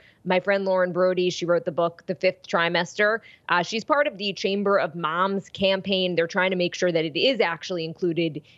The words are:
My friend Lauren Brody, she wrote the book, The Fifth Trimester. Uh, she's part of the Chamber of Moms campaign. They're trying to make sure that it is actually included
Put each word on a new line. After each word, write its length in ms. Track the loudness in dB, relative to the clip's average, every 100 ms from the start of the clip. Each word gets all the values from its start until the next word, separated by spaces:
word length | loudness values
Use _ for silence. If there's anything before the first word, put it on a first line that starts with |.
| -10 _
My 160 | 0 0
friend 260 | 2 0 2
Lauren 260 | 2 0
Brody, 400 | 2 2 2 0
she 160 | -2 0
wrote 180 | 0 0
the 60 |
book, 320 | 0 -2 -2 -8
The 80 |
Fifth 340 | -2 -2 -2 -2
Trimester. 720 | 0 2 0 -2 0 0 0 -6 -18 0
Uh, 140 | 0
she's 200 | 2 -4
part 220 | 0 0 0
of 140 | -2
the 140 | -6
Chamber 440 | -4 -2 0 2 2
of 160 | 0
Moms 560 | -2 -4 0 0 -2 -6
campaign. 680 | -2 0 0 0 -2 0 0
They're 120 | 0
trying 240 | 0 0
to 40 | 0
make 200 | -2 0
sure 160 | 0
that 120 | 2
it 160 | -2 0
is 220 | 0 2
actually 420 | 0 0 -6 -6
included 600 | -6 -4 -2 0 -2 -4 -12